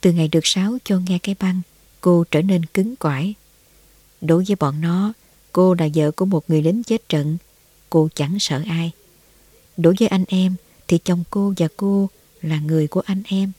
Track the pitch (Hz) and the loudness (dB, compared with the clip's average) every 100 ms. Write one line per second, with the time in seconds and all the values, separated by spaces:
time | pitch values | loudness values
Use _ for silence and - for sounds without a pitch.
0 | 185 170 156 160 160 190 196 247 - 190 | 4 2 2 2 0 -2 -2 -4 -2 -2
1 | 180 180 - 196 185 185 175 _ _ _ | 0 -2 -2 -4 -2 -2 -6 _ _ _
2 | - 175 170 151 185 180 165 - 202 254 | 2 2 2 0 2 0 0 -2 -4 -2
3 | 156 135 175 208 _ _ _ _ _ _ | -4 -2 -4 -6 _ _ _ _ _ _
4 | _ _ 156 165 185 202 147 147 165 175 | _ _ 0 2 2 0 -2 -2 -2 0
5 | 208 226 _ _ _ - 185 175 160 151 | -2 -4 _ _ _ 2 2 4 0 0
6 | 151 156 190 180 - 160 156 208 233 226 | 0 0 0 -2 0 0 2 0 -2 -4
7 | _ 156 147 165 _ _ _ _ _ 165 | _ -2 -2 -4 _ _ _ _ _ 0
8 | 156 - 143 196 - 139 185 165 165 - | 0 0 -4 -2 -4 -4 -4 -4 -6 -8
9 | _ _ _ _ _ _ _ - 165 190 | _ _ _ _ _ _ _ 0 2 4
10 | 220 190 185 185 185 185 _ _ _ 170 | 2 2 0 2 0 0 _ _ _ -2
11 | - 180 170 202 202 190 165 - 196 196 | 0 -2 -2 -2 -2 0 -4 -2 0 0
12 | 190 _ _ _ 160 156 151 160 151 185 | 0 _ _ _ -6 -4 0 0 0 -2
13 | - 190 208 190 196 | -4 -6 -2 -2 -2